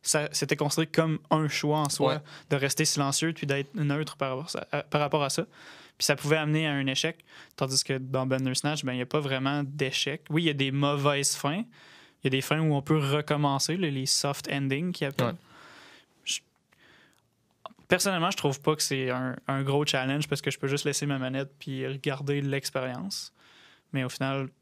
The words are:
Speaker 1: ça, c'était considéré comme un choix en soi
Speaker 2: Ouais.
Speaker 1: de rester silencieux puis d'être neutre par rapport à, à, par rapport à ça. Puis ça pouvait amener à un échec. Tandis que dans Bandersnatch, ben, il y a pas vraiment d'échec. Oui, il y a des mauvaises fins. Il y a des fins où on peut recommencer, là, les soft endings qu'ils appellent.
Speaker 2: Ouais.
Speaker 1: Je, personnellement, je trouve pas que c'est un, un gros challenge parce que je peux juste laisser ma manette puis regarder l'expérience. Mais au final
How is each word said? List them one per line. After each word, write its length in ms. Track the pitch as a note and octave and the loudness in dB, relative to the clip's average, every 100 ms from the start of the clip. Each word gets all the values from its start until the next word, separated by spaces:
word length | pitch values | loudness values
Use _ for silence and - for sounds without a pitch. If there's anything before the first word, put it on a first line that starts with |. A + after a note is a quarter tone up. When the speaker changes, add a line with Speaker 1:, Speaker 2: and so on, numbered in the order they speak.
Speaker 1:
ça, 280 | - D3+ D3+ | 2 0 0
c'était 240 | - C#3+ D3 | -4 -2 0
considéré 320 | D3 - D#3+ | 0 0 2
comme 320 | - D#3+ D#3 - | 2 2 0 2
un 200 | D#3 D3+ | 2 2
choix 300 | - D3+ D3+ | 0 0 2
en 100 | D3 | 0
soi 240 | - C3+ | 2 2
Speaker 2:
Ouais. 60 | D3 - - - | 2 -6 -20 -2
Speaker 1:
de 40 | C#3 | 0
rester 300 | C3+ C3 D#3 | 0 2 2
silencieux 480 | D3 C#3 C#3+ D#3+ | 2 2 2 0
puis 120 | E3 D3 | -2 -2
d'être 300 | C#3 C#3+ G#3+ | -2 -2 0
neutre 400 | D3 C#3+ D3+ - | 0 0 -2 -4
par 220 | C3+ C3 | -4 -4
rapport 240 | D#3+ - - | -6 -8 -4
à, 60 | D3 | -6
à, 60 | |
par 180 | - D3 | 0 2
rapport 220 | D3 D#3 | 4 2
à 60 | C#3+ | 2
ça. 140 | - - - - - - _ | 0 -4 -10 -20 -20 -20 _
Puis 80 | - | 2
ça 100 | C#3+ | 2
pouvait 220 | D3 D#3 | 4 2
amener 300 | D3+ D#3 D#3 | 4 2 2
à 40 | |
un 160 | C#3+ C3+ | 0 0
échec. 300 | C3 D#3+ E3 - - - - | 0 -2 -4 -20 -20 -20 -4
Tandis 260 | C3+ C3 | 0 0
que 140 | - C3+ | 0 -4
dans 280 | C3 C3+ C3 | -2 -2 0
Bandersnatch, 600 | C3 C3 B2+ D3 D3+ C3+ | 0 0 0 0 -2 -2
ben, 80 | |
il 60 | B2 | -4
y 20 | |
a 40 | B2 | 0
pas 140 | D#3 | 0
vraiment 420 | C#3+ C3 C3+ D3 C#3 | 0 0 0 0 -2
d'échec. 580 | D3 C3+ - - D3+ - | -2 -2 0 -2 -4 -2
Oui, 140 | D#3 | 2
il 20 | E3+ | 2
y 40 | |
a 40 | |
des 180 | C#3+ C3+ | 2 0
mauvaises 640 | C#3 C#3+ C#3+ C#3 C#3 C#3 - | 2 2 4 2 2 0 0
fins. 280 | C#3 F3 A#3 - - - - _ | -2 -2 -6 -12 -20 -20 -20 _
Il 0 | |
y 40 | C#3 | 0
a 20 | |
des 120 | C3 | 0
fins 200 | - D#3 | 2 2
où 120 | D#3+ | 4
on 80 | C#3+ | 2
peut 160 | C#3 D#3 | 2 2
recommencer, 760 | C#3 D3 D3 D3 D3 C#3 - E3+ | 4 0 2 2 2 2 0 0
là, 140 | E3+ | 0
les 160 | C3+ C3+ | -2 0
soft 440 | - D3 C#3 - | 0 0 -2 -2
endings 440 | C#3+ C#3 C3+ F3+ | 0 0 0 -2
qu'ils 140 | F3 C#3+ | -2 -4
appellent. 200 | C#3 A#2+ | 0 -2
Speaker 2:
Ouais. 60 | E3+ - - - - - - _ _ | -2 -16 -20 -20 -20 -20 -20 _ _
Speaker 1:
Je, 160 | - - _ _ _ _ - - _ _ _ _ _ _ - - _ | -8 -8 _ _ _ _ -20 -20 _ _ _ _ _ _ -20 -20 _
personnellement, 440 | F3+ G3+ F3+ E3+ | 2 4 2 0
je 60 | - | 0
trouve 220 | D3+ C3 | -2 0
pas 140 | - D3+ | 0 0
que 80 | |
c'est 260 | - C3+ C3 | 0 -2 -2
un, 260 | B2+ B2+ B2 - | -2 -4 -6 -4
un 160 | C#3 | -2
gros 220 | C3+ C#3 D3 | 0 0 2
challenge 420 | C#3+ C3 C#3+ D3+ | 0 0 -2 -2
parce 140 | C#3 | -2
que 80 | - | -4
je 80 | - | -4
peux 100 | C#3 | -2
juste 180 | C#3 D3 | -2 -2
laisser 200 | C#3 C#3+ | -2 -2
ma 140 | C3+ | -2
manette 320 | B2+ C3+ C#3 _ | -2 -4 -6 _
puis 260 | - C3 C3 | -10 -6 -6
regarder 560 | C3+ D3 C3+ C#3 C#3+ | -4 -4 -4 -2 -2
l'expérience. 920 | C#3 C#3 - C3+ B2+ B2 F#3+ - - _ - - - _ _ | 0 -2 -2 -4 -4 -6 -8 -8 -10 _ -20 -20 -20 _ _
Mais 120 | C#3 | -4
au 60 | B2+ | -4
final 400 | - C3+ C3+ C3+ _ | -2 -2 -2 -4 _